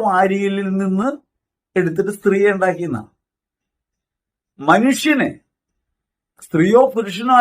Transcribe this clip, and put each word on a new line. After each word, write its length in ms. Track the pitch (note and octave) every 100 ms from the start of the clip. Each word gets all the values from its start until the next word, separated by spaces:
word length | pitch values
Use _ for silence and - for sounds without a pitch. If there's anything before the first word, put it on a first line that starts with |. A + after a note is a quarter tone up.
| A3
വാരിയലിൽ 640 | F#3 F#3+ G3 G3 G3 F#3+ F#3+
നിന്ന് 260 | G3 F#3+ B3+ C#4+ _ _ _ _ _ F#3
എടുത്തിട്ട് 380 | E3+ E3+ F#3+ G#3
സ്ത്രീയെ 320 | G3+ F#3+ G#3 F#3+
ഉണ്ടാക്കിയെന്നാണ്. 540 | F#3 E3 E3+ A#2 G#2+ _ _ _ _ _ _ _ _ _ _ _ _ _ _ -
മനുഷ്യനെ, 720 | C#3+ F#3 B3+ A3+ D4+ C#4 F3 - _ _ _ _ _ _ _ _ _ _ -
സ്ത്രീയോ 360 | D#3+ F#3 A#3 C4 A3+
പുരുഷനോ 400 | G3+ F#3 A#3+ B3